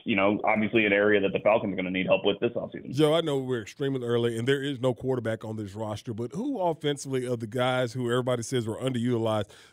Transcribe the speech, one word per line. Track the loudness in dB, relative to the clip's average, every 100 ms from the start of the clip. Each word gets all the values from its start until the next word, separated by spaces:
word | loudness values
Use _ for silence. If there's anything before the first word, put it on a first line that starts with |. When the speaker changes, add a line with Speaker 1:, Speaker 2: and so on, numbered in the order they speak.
Speaker 1:
you | 0 2
know, | 2 2
obviously | 2 2 2 2
an | 4
area | 4 6 4
that | 2
the | 2
Falcons | 4 4 2
are | -4
gonna | -2
need | -2 2
help | 2
with | 2 0
this | -2 -4
offseason. | -8 -10 -6
Speaker 2:
Joe, | 2 2
I | 2
know | 0 -2
we're | -2 -4
extremely | -6 -6 -4 -2
early | 0 2 2 0
and | 0
there | 0
is | -2 -2
no | -2
quarterback | -2 -2 -2 -2 -4
on | -6
this | -8 -8 -8
roster, | -6 -6 -8
but | -8 -6
who | -6 -4 -2
offensively | 0 0 -2 -4 -4 -4
of | -2 -4
the | -4
guys | 0 2 2 0
who | -2 0
everybody | 0 0 -2
says | -2 -2 -2
were | -4
underutilized | -2 0 0 0 2 0 -2 -10 -20